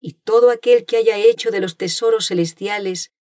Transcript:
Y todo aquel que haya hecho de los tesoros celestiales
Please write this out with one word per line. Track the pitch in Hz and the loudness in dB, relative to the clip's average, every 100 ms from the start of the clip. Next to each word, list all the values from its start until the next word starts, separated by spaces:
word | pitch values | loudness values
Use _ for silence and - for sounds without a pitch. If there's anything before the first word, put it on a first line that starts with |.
Y | - | -16
todo | - - 453 339 | -14 0 4 4
aquel | 233 240 240 | 2 2 2
que | - 233 | 2 0
haya | 226 208 | 0 4
hecho | 220 226 - | 2 2 -4
de | 202 | -4
los | 185 170 | -4 -6
tesoros | 185 - 226 220 - | -6 -2 0 0 -2
celestiales | 180 165 - 196 208 196 180 - _ | -4 -4 -6 -8 -6 -6 -8 -10 _